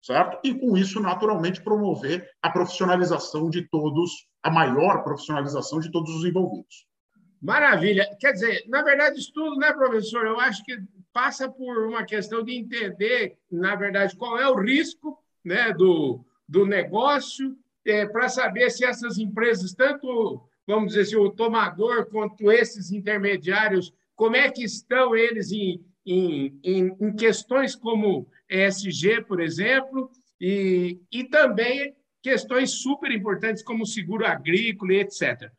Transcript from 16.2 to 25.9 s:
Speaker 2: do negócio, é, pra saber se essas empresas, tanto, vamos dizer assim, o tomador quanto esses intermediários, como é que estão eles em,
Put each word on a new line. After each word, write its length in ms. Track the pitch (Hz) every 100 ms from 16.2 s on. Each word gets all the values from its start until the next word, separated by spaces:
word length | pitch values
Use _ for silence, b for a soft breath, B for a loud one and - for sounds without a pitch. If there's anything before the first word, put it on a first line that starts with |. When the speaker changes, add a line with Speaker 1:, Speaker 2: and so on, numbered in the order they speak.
| - _ _
Speaker 2:
do 180 | 156 196
negócio, 880 | 202 - 196 262 285 - - 269 262 _ _
é, 220 | - 208 202
pra 220 | 226 247
saber 420 | 254 233 196 247
se 140 | 233
essas 340 | 247 247 233 190
empresas, 560 | 214 208 240 208 180
tanto, 680 | - 269 285 262 240 214 127 _ _ -
vamos 240 | 214 208
dizer 120 | 180
assim, 140 | 190 220
o 140 | 202
tomador 760 | 208 226 226 202 160 226 240 220
quanto 440 | 214 208 214 208
esses 420 | 226 233 214 175
intermediários, 1000 | 202 196 214 196 196 151 196 214 190 175 _ _
como 220 | _ 226 240
é 120 | 277
que 120 | 269
estão 540 | 233 - _ 247 262 226
eles 340 | 226 226 -
em, 340 | 208 196 175 -